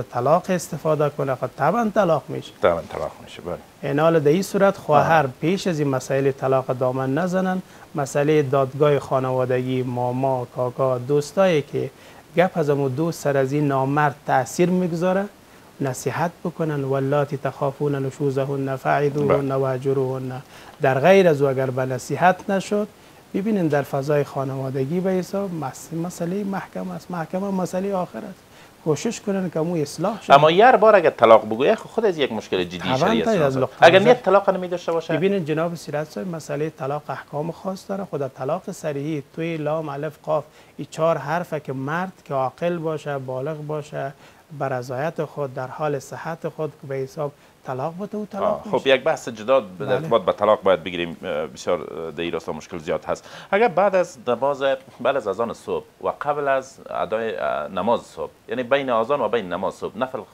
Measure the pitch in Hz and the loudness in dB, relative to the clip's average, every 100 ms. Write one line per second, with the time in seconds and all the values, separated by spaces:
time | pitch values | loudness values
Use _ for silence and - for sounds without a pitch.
0 | 123 123 127 170 175 185 - 156 160 151 | -4 -2 2 2 2 -4 -4 -4 -2 0
1 | 147 - 139 127 127 - 147 226 220 214 | 0 -2 -4 -4 -6 0 0 2 0 2
2 | 185 151 - 135 - - 98 85 80 78 | 2 0 -2 -10 -10 0 2 2 -4 -8
3 | 76 - - - 87 82 - - 147 143 | -8 -10 -18 -14 -10 -10 -12 -10 -4 2
4 | 160 165 143 170 190 202 196 185 - 151 | 4 4 4 4 2 2 2 2 2 4
5 | 180 160 139 123 156 190 196 156 143 131 | 6 4 2 -2 -2 0 -2 -2 0 -2
6 | - 139 139 135 131 131 127 127 127 127 | -2 0 0 0 0 0 0 -2 -2 0
7 | 131 139 185 185 185 185 - - - 160 | -2 -2 0 0 0 -2 -6 -18 -10 -6
8 | 135 147 143 151 135 139 135 135 147 139 | -2 0 4 4 4 2 0 2 4 4
9 | - 135 131 127 123 127 127 127 127 123 | 2 -2 0 0 0 0 0 -2 -2 -2
10 | 123 123 135 131 120 - 127 123 135 123 | -2 0 0 -2 -4 -4 -4 0 0 0
11 | 123 147 147 - 190 156 135 135 131 - | 0 0 0 2 4 2 0 -4 -6 -10
12 | - - - 160 185 175 143 143 139 127 | -20 -20 -2 2 2 2 0 2 0 0
13 | 165 156 147 139 135 147 147 139 135 143 | -2 -2 0 2 2 2 2 2 2 2
14 | 151 135 - 135 123 - 175 180 180 165 | 2 0 0 0 0 0 2 2 0 0
15 | 180 185 202 - - - - - 139 123 | 0 0 -4 -10 -20 -20 -20 -6 -6 -4
16 | 143 123 170 - 180 - 160 147 135 135 | -4 -2 -4 -4 -8 -4 -2 -2 -2 0
17 | 135 147 139 139 139 - 139 131 147 139 | 2 0 0 -4 -6 -4 -4 -2 -2 -2
18 | 135 - 143 135 139 139 135 135 156 143 | -4 -2 -2 0 -2 -4 -4 -4 0 2
19 | 143 143 143 143 139 135 135 131 139 139 | 2 0 2 2 2 0 0 -2 0 0
20 | 131 131 131 127 - - - - 139 131 | -2 -4 -8 -10 -14 -20 -20 -2 2 4
21 | 151 196 180 143 139 131 131 127 131 127 | 6 8 6 4 2 2 0 -2 -2 -4
22 | - 143 175 185 - 196 - 208 214 - | -4 2 4 2 -2 -4 -2 -2 -4 -10
23 | - - - - 202 208 160 143 139 143 | -20 -20 -8 -4 0 0 2 2 0 -2
24 | 139 147 139 143 135 135 135 135 135 175 | 0 0 0 -4 -4 -4 -4 -4 -2 0
25 | 185 185 175 196 202 170 135 - - 160 | 0 -2 -2 -6 -6 -6 -8 -10 -10 -6
26 | 175 - 170 190 196 190 - 185 185 175 | -6 -6 -6 -4 -4 -6 -8 -10 -8 -10
27 | - 175 156 185 202 190 175 185 196 190 | -8 -8 -6 -4 -2 -2 -2 -4 -2 -4
28 | 175 220 - 190 - - - - 165 147 | -4 -8 -14 -16 -20 -20 -20 -6 -2 0
29 | 233 - - 196 185 160 160 175 143 - | -2 -4 -2 -2 -2 -2 0 0 -2 -2
30 | 180 220 - 139 156 175 240 233 220 208 | -4 -2 8 8 10 8 8 8 8 8
31 | 156 - 113 110 107 110 151 226 - - | 6 6 8 8 8 0 2 2 -2 -2
32 | 220 165 127 107 - 95 90 87 90 131 | 0 0 -2 -2 -2 -2 -2 -4 -2 0
33 | 180 226 - 208 139 131 127 - 165 185 | 2 2 2 2 2 0 -2 6 8 8
34 | 220 247 185 196 196 185 180 175 175 165 | 8 4 4 4 4 0 -4 -6 -2 -4
35 | 160 156 190 202 151 156 170 170 - 147 | -2 0 0 0 -2 -2 -2 -6 -8 -8
36 | 156 208 196 165 - 143 156 - 135 147 | -6 -8 -8 -8 -6 -4 -6 -6 -6 -6
37 | - 135 - 147 160 - 196 190 - 196 | -6 -10 -8 -6 -6 -8 -10 -10 -8 -8
38 | 190 151 135 - 135 175 - 175 160 143 | -6 -6 -6 -6 -6 -6 -6 -8 -6 -6
39 | 143 151 135 - 165 160 147 160 156 143 | -6 -6 -8 -8 -6 -4 -2 -4 -4 -8
40 | 151 - - 151 - - - - 143 - | -8 -8 -4 -4 -4 -16 -20 -16 -12 -2
41 | 165 156 139 165 175 156 147 135 135 165 | 0 0 -2 -4 -4 -8 -6 -6 -4 -4
42 | 190 - - 139 131 - 170 175 160 156 | -6 -10 -6 -2 -2 -2 -4 -2 -4 -6
43 | 151 139 131 131 139 151 151 151 143 151 | -6 -6 -6 -6 -6 -8 -8 -8 -8 -8
44 | 139 - - - _ 143 139 127 123 127 | -8 -10 -20 -20 _ -6 -4 -4 -4 -4
45 | 156 165 151 - 139 131 127 - 151 139 | -4 -4 -6 -6 -6 -6 -10 -4 -4 -4
46 | - 127 160 165 165 - 156 - 139 135 | -8 -12 -10 -8 -8 -6 -8 -8 -8 -6
47 | 131 - 147 147 - _ - 127 151 170 | -6 -6 -8 -8 -20 _ -10 -6 -6 -8
48 | 202 208 214 196 190 147 214 131 135 131 | -10 -8 -8 -2 -2 -2 -2 0 4 4
49 | 139 143 - 110 107 135 101 92 104 101 | 2 -2 -6 -8 2 2 2 -6 -2 -2
50 | 160 113 92 90 104 104 95 90 92 87 | 2 2 2 2 4 4 4 2 0 -4
51 | 85 80 90 76 78 - - 87 - 80 | -4 -6 -6 -4 -6 -6 -2 -2 -2 -10
52 | 82 76 85 82 - 78 - 90 78 78 | -8 -6 -4 -4 -6 -10 -10 -10 -4 -4
53 | - 82 - - - 196 233 170 202 185 | -4 -8 -8 -20 -4 0 2 2 2 2
54 | 175 - 110 117 139 139 135 135 - - | -2 -6 -4 -2 -2 0 -2 -2 -6 -4
55 | 127 139 104 95 117 82 - 85 - _ | -2 0 -2 -2 -4 -6 -6 -6 -8 _
56 | 90 - 139 147 139 135 127 - - 57 | -6 -4 -4 -2 0 -2 -4 -14 -10 -6
57 | 87 110 113 - 69 65 76 95 101 113 | -4 -2 -4 -4 -4 -4 -4 -2 0 0
58 | - - 76 - - 127 120 139 135 113 | -4 -10 -10 -12 -8 -6 0 0 2 0
59 | 113 143 113 117 92 87 92 - 87 98 | 2 0 0 -2 -2 -4 -4 -4 -8 -6
60 | 131 120 95 | -6 -6 -12